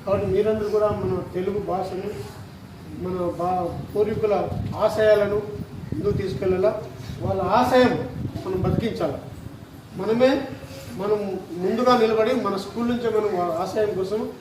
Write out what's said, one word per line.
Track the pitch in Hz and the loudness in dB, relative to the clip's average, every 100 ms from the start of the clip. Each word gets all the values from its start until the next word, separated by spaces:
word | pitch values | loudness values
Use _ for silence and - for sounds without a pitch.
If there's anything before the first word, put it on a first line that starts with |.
కాబట్టి | 196 196 196 | 0 0 2
మీరందరూ | 190 214 214 208 | 2 2 2 0
కూడా | 214 208 | 2 2
మన | 196 190 185 - | 2 -2 -2 -2
తెలుగు | 180 190 196 | -4 -2 -2
భాషను, | 165 180 - 180 202 202 - - - - - - - 156 | -2 -4 -4 -6 -6 -8 -10 -14 -16 -16 -18 -16 -14 -8
మన | 180 185 175 170 | -6 -2 -2 -2
బా-, | 175 185 170 143 - | 0 0 -2 -6 -4
పూర్వీకుల | 208 214 220 214 190 170 - - - | 0 0 2 2 2 0 -4 -4 0
ఆశయాలను | 214 214 214 208 202 208 208 - - - - | 0 4 6 6 4 0 -2 -10 -10 -12 -6
ముందుకు | - 202 202 | -2 0 0
తీసుకెళ్ళాలా. | 190 - 190 185 208 220 - - - - | -2 -2 0 4 2 2 -8 -12 -12 -6
వాళ్ళ | - 190 | -2 0
ఆశయం | 180 220 - 254 247 - - - - - | 4 4 6 6 6 4 -4 -6 -6 -6
మనం | 185 185 | -4 0
బతికించాలి. | 180 - 226 - 160 135 - - - - - - - 185 | 2 2 0 -2 -2 -4 -10 -14 -16 -16 -18 -18 -14 -6
మనమే, | 202 233 262 277 - - - - - - | 0 6 6 4 -2 -10 -12 -14 -12 -6
మనం | 202 214 196 185 - 170 | 0 0 0 -6 -6 -2
ముందుగా | 190 226 247 247 | 0 4 6 6
నిలబడి | 220 220 220 | 6 4 4
మన | 254 - - | 2 0 -2
స్కూల్ | - 226 240 | -4 -2 0
నుంచే | 240 233 | 0 2
మనం | 214 208 180 | 2 2 0
వాళ్ళ | 175 | 0
ఆశయం | 165 185 220 208 | -2 -2 0 0
కోసం | 180 185 214 247 - | 0 -2 -2 -4 -8